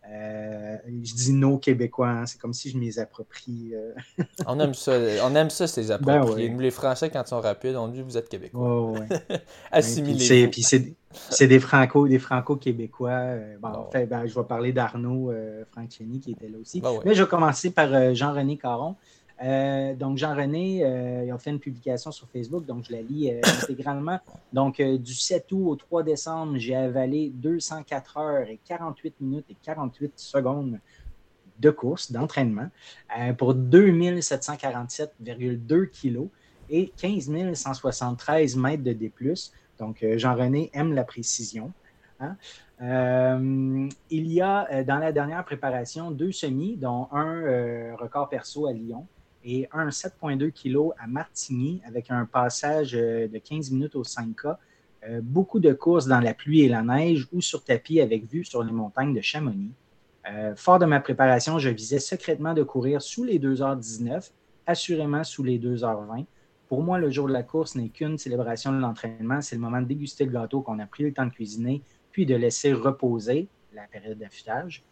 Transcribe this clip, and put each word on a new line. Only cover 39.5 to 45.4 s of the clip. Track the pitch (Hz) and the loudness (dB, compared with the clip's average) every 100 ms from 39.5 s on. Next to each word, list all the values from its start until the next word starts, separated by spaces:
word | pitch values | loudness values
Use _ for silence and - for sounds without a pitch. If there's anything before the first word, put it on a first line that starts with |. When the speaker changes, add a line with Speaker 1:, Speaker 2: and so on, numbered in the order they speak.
| _ _ _ | _ _ _
Speaker 1:
Donc, | 110 110 | -12 -4
euh, | 110 113 | 0 2
Jean-René | 127 123 123 139 160 | 2 2 2 0 -2
aime | 139 160 | -2 -2
la | 143 123 | 0 -2
précision. | - 117 - 113 113 120 185 _ _ _ _ | -6 -6 -6 -6 -10 -12 -14 _ _ _ _
Hein ? | 135 196 - - - _ | -12 -12 -16 -20 -20 _
Euh, | 123 127 127 127 127 131 131 135 131 131 135 139 _ | -4 0 2 4 4 2 0 0 0 0 -2 -8 _
il | 160 165 | -4 0
y | 165 | 2
a, | 185 202 185 | 2 2 0
euh, | 139 | -2
dans | 135 139 | 0 0
la | 160 | 2
dernière | 147 143 165 | 0 -2 -6